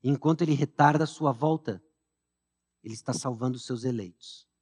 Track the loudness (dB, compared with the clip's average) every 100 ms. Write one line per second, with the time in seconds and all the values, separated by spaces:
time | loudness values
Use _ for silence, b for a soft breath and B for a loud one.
0 | 0 0 2 2 2 2 0 6 6 6
1 | 0 0 -2 0 0 0 -4 -10 _ _
2 | _ _ _ _ _ _ _ _ -16 -12
3 | -6 -6 -4 -4 -4 -4 -6 -6 -4 -4
4 | -8 -14 -20 -20 _ _